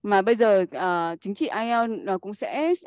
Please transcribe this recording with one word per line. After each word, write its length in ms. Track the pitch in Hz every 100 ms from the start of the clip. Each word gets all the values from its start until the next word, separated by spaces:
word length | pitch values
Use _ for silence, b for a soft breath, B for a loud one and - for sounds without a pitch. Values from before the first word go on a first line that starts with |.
Mà 180 | 208 202
bây 140 | 196 226
giờ, 300 | 226 196 180
ờ, 440 | 135 180 175 170 170
chứng 120 | 190 202
chỉ 100 | 302
I 60 |
E 360 | 208 233 233 233
L 0 |
T 120 | 214
S 60 | -
nó 120 | 185
cũng 160 | 196
sẽ, 400 | 214 214 254 320 359